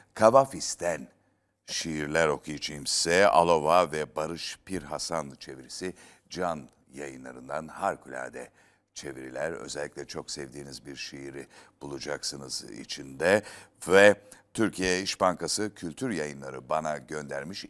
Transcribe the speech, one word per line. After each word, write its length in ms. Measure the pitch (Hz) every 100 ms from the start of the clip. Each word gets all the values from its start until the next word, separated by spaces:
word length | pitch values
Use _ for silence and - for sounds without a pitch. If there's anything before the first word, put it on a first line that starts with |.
| _
Kavafis'ten 920 | - 110 131 135 82 - - 87 76 64 _ _ _ _ _ -
şiirler 600 | - 82 76 73 78 80
okuyacağım 600 | 73 - 73 - 76 67
size. 400 | - 82 87 101
Alova 640 | 85 85 82 76 87 82
ve 240 | 78 73 78
Barış 440 | 78 82 - - -
Pir 180 | 92
Hasan 480 | 73 73 - 82 71 65
çevirisi 540 | - 65 64 - 92 - - - -
Can 400 | 87 90 78 64 _ _
Yayınları'ndan 720 | 67 71 65 64 64 64 76 80
harikulade 840 | - 95 80 - 64 62 62 60 _ _ _ _
çeviriler. 580 | - 73 65 65 64 78
Özellikle 560 | 65 69 73 73 71 67
çok 240 | 80 -
sevdiğiniz 540 | - 69 69 69 67 -
bir 100 | 67
şiiri 520 | - 69 69 67 65 - - -
bulacaksınız 840 | 71 69 71 69 - 69 67 -
içinde. 800 | 62 53 - - 67 67 85 104 - - - - -
Ve 280 | 95 104 98 - - _
Türkiye 480 | - 104 - 92 90
İş 200 | 98 -
Bankası 540 | 95 85 82 - 107 -
Kültür 340 | 85 73 131
Yayınları 600 | 85 76 69 67 65 64
bana 280 | 78 78 76
göndermiş 680 | 64 76 71 69 76 95 -